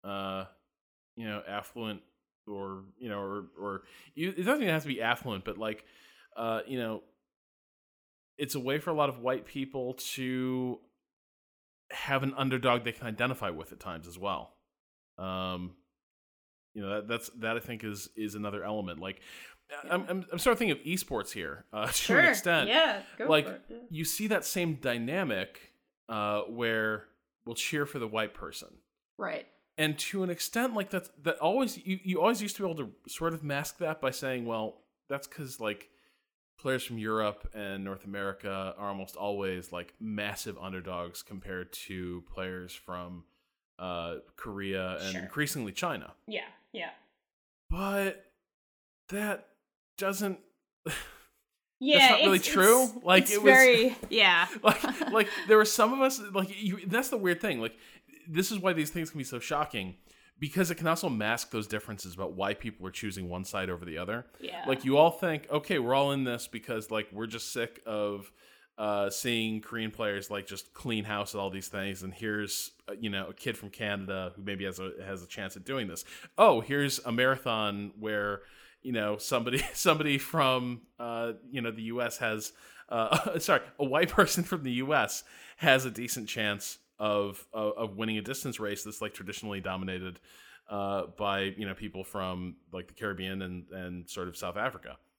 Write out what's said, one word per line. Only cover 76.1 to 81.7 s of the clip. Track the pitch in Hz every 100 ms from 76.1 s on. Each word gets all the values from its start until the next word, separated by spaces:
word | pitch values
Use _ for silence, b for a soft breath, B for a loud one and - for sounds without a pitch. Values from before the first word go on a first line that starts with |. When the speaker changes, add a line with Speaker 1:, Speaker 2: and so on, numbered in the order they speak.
| B B -
Speaker 1:
Oh, | 214 120
here's | 110 143 143 -
a | 123
marathon | 117 127 131 131 110 104 101 101 101
where, | 107 104 104 101 b b b b
you | 127
know, | 120 104 107
somebody, | - 127 117 127
<laughs> | -
somebody | - 180 156 151 139
from, | - 165 135 127 123 120 - -
uh, | 120 117 117 101 131
you | 131
know, | 117